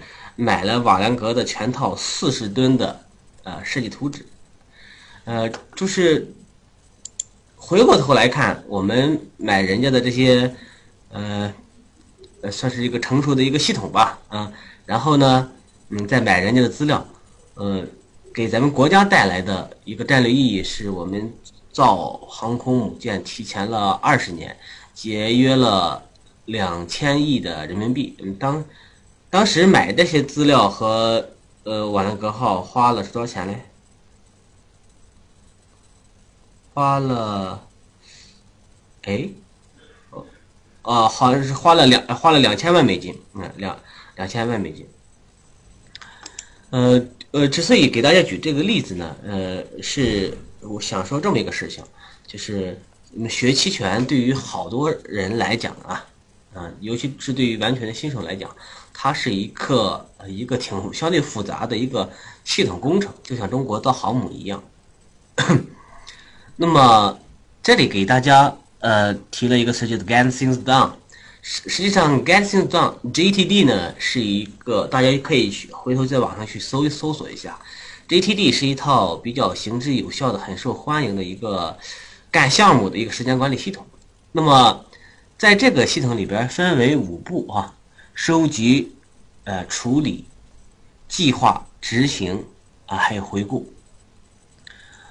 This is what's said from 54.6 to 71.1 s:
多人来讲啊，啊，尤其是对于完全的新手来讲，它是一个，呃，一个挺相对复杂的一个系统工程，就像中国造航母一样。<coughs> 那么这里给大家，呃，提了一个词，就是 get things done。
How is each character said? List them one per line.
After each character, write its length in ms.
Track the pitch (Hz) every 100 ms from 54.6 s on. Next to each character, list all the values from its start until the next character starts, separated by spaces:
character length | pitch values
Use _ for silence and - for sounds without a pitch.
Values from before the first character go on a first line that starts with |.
| 85
多 240 | 120 151 - -
人 320 | 101 95 113
来 180 | 95 113
讲 180 | - - -
啊， 200 | - - _ _ _ _ 92
啊， 160 | 85 -
尤 160 | 104 117
其 160 | 143 135
是 120 | -
对 140 | 131 123
于 100 | 110
完 160 | 107 127
全 100 | 110
的 80 |
新 160 | 117 151
手 140 | 123
来 120 | 82 98
讲， 140 | - - - - -
它 220 | - 139
是 180 | 151 127
一 140 | 98 101
个， 600 | - - 131 98 78 - -
呃， 100 | 98
一 160 | 95
个 140 | 123 123
挺 340 | - 98 98
相 200 | - 160
对 100 | 175
复 220 | 135 110
杂 240 | 101 73 113
的 100 | 113
一 80 | 127
个 240 | 110 95 - - -
系 200 | - -
统 160 | 180 90
工 200 | 139 196
程， 140 | 202 -
就 160 | - 120
像 100 | 98
中 160 | 131
国 160 | 127 107
造 140 | -
航 220 | - - 123
母 160 | 95
一 140 | - 90
样。 180 | 98 - _ _ _ _ _ _ -
<coughs> 80 | 139 160 - - - - - - - - - -
那 120 | 170
么 520 | 147 127 110 101 - - - _ _
这 100 | -
里 140 | 240 120
给 180 | 101 98
大 140 | 127
家， 360 | 135 139 139 - _ _
呃， 320 | 113 107 104 101 -
提 160 | - 120
了 100 | 123
一 80 | 120
个 80 |
词， 140 | 120 113
就 100 | 110
是 80 | 92
get 260 | 120 127
things 320 | 127 131 123
done。 280 | 101 131 95 - _